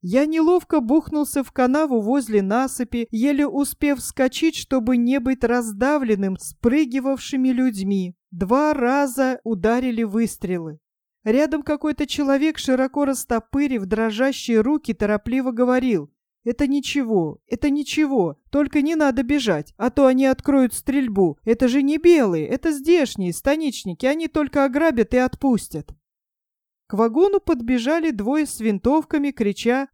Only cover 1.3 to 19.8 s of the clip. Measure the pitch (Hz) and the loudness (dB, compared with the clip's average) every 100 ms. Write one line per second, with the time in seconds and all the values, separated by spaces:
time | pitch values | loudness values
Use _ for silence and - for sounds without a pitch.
1.3 | 285 262 - 254 277 311 240 208 277 220 | -4 -4 0 0 2 2 0 0 -2 0
2.3 | 214 190 226 262 - 240 240 233 226 262 | 0 0 0 -2 -4 -6 -4 -4 -2 0
3.3 | 285 294 269 285 - 294 269 - - 262 | 2 0 0 -4 -2 -2 -2 -4 -2 -2
4.3 | - 320 311 - 262 226 247 240 269 247 | 0 -2 -2 -2 -2 0 0 2 0 0
5.3 | 262 233 247 226 202 254 302 254 208 196 | -2 0 0 -2 -2 0 0 0 0 -2
6.3 | 190 - - 240 277 294 254 262 269 - | -4 -10 -2 0 2 0 -2 -2 -4 -4
7.3 | 269 262 247 262 208 190 196 180 - _ | 0 0 2 0 -2 -2 -2 -2 -8 _
8.3 | 175 190 254 302 302 240 277 285 247 262 | -8 0 2 2 0 0 0 -2 0 -2
9.3 | 254 226 214 214 240 254 226 226 208 233 | -2 -4 -2 0 0 0 -2 -2 0 -2
10.3 | - 180 180 160 156 _ _ _ _ - | -4 -6 -6 -6 -14 _ _ _ _ -2
11.3 | 240 302 302 285 294 302 285 294 - 277 | 0 0 -2 -4 -4 -4 -4 -6 -2 0
12.3 | 277 311 311 - 254 262 285 285 262 - | 2 0 -2 -2 0 0 0 -2 -2 -4
13.3 | 233 - 269 285 254 190 208 226 214 262 | -4 -2 -2 -2 -2 -2 -2 -2 0 -2
14.3 | 262 - 226 214 302 - 208 208 208 226 | -2 0 2 2 0 -2 -4 0 -2 -2
15.3 | 254 262 233 247 254 254 202 147 _ _ | -2 -2 0 2 2 2 -2 -4 _ _
16.3 | _ 233 233 285 285 269 285 240 208 160 | _ -8 -2 0 0 -2 -2 0 2 0
17.3 | - _ 247 294 285 294 - 302 269 170 | -4 _ -2 0 0 -2 0 2 2 0
18.3 | 143 _ 285 285 302 285 330 294 247 240 | -2 _ -2 0 0 0 2 2 0 0
19.3 | 285 233 160 151 _ | 0 0 -2 -2 _